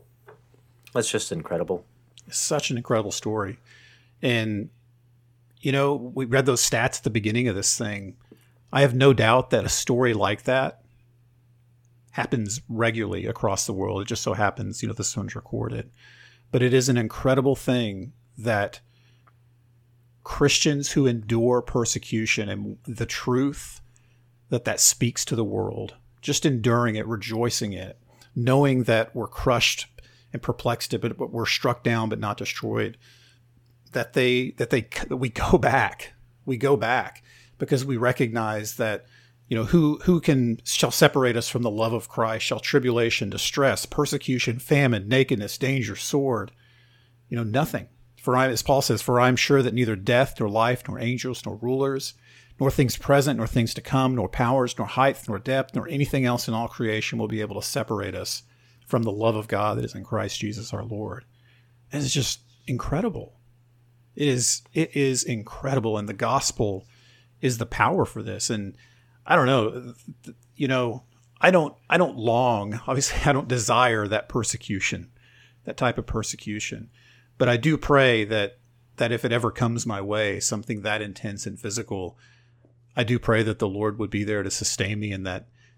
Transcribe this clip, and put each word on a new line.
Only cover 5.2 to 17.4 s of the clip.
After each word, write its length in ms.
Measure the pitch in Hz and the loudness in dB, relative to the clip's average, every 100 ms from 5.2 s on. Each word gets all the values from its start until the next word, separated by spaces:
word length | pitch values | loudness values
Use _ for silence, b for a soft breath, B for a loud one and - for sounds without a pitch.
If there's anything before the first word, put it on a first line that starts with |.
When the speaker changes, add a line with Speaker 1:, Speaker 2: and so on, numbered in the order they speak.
| _ _ _ _ | _ _ _ _
Speaker 2:
you 100 | 143 | -2
know, 220 | 135 139 | 2 2
we 320 | 143 123 131 127 | 0 -4 -6 0
read 220 | 131 135 | 2 4
those 200 | 123 - | 4 2
stats 300 | 120 123 - | 2 0 0
at 60 | |
the 60 | - | -2
beginning 360 | 110 104 113 127 | 0 0 2 0
of 80 | 95 | 0
this 220 | - - | 0 -2
thing. 380 | 107 101 98 - b b b b b | -2 -6 -10 -16 b b b b b
I 100 | 135 | 4
have 140 | 139 123 | 4 8
no 180 | 139 | 8
doubt 380 | 120 110 123 127 | 8 8 6 4
that 140 | 117 101 | 2 2
a 40 | |
story 460 | - - 120 127 107 | -2 0 2 2 2
like 280 | 95 104 | 0 -2
that 360 | - 131 139 - _ _ _ _ _ _ _ _ _ _ _ _ _ | 0 0 0 -6 _ _ _ _ _ _ _ _ _ _ _ _ _
happens 500 | - 127 131 104 110 - | -6 -2 -2 -2 -6 -8
regularly 600 | 113 117 113 104 92 98 | 0 0 0 -4 -4 -6
across 400 | 113 110 98 - | -2 -2 0 -2
the 60 | |
world. 280 | 92 98 95 | -2 -2 -2
It 60 | 101 | -4
just 160 | 113 | -4
so 100 | - | -2
happens, 480 | 104 104 - 101 - | 0 0 0 -8 -6
you 60 | 107 | -8
know, 60 | |
this 220 | 107 98 - | -4 -4 -4
one's 200 | 98 113 | -6 -10
recorded. 560 | - 117 113 113 - B B B B B B | -8 -6 -6 -8 -10 B B B B B B
But 100 | 127 | 0
it 100 | 123 | 4
is 160 | 131 127 | 4 4
an 100 | 123 | 2
incredible 580 | 110 - 131 131 | 0 -2 2 2